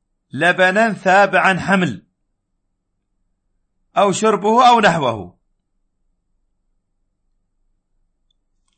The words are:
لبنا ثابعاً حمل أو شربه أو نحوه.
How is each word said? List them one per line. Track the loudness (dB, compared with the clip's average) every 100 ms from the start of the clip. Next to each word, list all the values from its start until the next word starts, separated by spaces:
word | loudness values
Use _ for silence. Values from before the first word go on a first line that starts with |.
| _ _ _
لبنا | -4 -2 0 0 0 -2
ثابعاً | -2 0 2 2 0 -2 -2
حمل | -2 -2 -2 -8 _ _ _ _ _ _ _ _ _ _ _ _ _ _ _ _ _ _ _ -2
أو | -2
شربه | 0 0 0 0 2 4
أو | 4
نحوه. | 2 0 -4 -6 -10 _ _ _ _ _ _ _ _ _ _ _ _ _ _ _ _ _ _ _ _ _ _ _ _ _ _ _ _ _ _ _ _ _ _